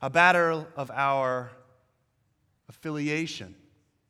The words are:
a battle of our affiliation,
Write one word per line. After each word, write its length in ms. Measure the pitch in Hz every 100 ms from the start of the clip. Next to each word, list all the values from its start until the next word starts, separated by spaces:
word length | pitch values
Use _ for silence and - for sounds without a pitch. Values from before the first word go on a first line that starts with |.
a 80 | 135
battle 560 | 160 180 175 170 160 156
of 160 | - 131
our 640 | 120 139 135 131 127 123 - - _ _ _ _ _ _ _ _ _ -
affiliation, 840 | - 160 151 147 160 160 - 95 95 _ _ _ _